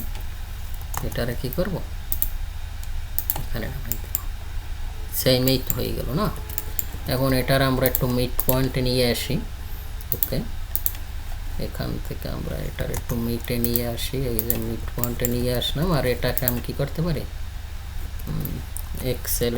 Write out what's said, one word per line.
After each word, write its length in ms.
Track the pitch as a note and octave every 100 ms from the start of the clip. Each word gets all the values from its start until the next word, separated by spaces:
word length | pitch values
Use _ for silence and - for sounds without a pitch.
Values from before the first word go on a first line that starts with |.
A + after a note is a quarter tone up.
| - - - - - - - - - - A2+
এটারে 260 | - A#2+ A#2+
কি 80 | C3 -
করব? 180 | F#3+ F3 - - - - - - - - - - - - - - - -
এখানে 240 | - A#2+ G#2+
নামাই 240 | - - -
দেব। 140 | - - - - - - - - - - - -
সেম 240 | B2+ B2+ C3
এই 60 | C3 -
তো 40 | A#2+
হয়ে 140 | A2+ A2
গেল 100 | - C#3
না? 60 | G#3+ - - - - - - - -
এখন 160 | B2+ C3+ C3
এটার 220 | B2+ C3+ C3+
আমরা 140 | B2+ B2+
একটু 140 | - B2+ B2
মিড 160 | B2 - -
পয়েন্টে 340 | C3 C3 C3 B2+
নিয়ে 160 | B2+ B2
আসি, 200 | A2+ - C3 - - - - - - - -
ওকে, 220 | - B2+ - - - - - - - - - - - - -
এখান 240 | - B1+ A#1 -
থেকে 200 | - - B1
আমরা 200 | - - -
এটার 220 | - C3 -
একটু 160 | - A#2+ A#2
মিডে 300 | A#2 - A#2+ A#2+
নিয়ে 180 | A#2+ A#2+
আসি, 220 | A#2 - C3 C3
এই 60 | A#2 A#2
যে 80 | A2+ A2+
মিড 180 | A2 -
পয়েন্টে 320 | - A#2+ A#2+ A#2+
নিয়ে 180 | A#2+ B2 B2
আসলাম। 280 | A#2+ C#3 F3+ D#3
আর 60 | B2+
এটাকে 280 | A#2+ B2 A#2+ B2+
আমি 100 | A#2+ -
কি 60 | B2
করতে 200 | C#3 - E3+
পারি? 160 | C3+ G2+ - - - - - - - - - -
উম, 240 | D#3 C#3+ - - - - - B2
এক্সেল 420 | A#2+ - - A#2+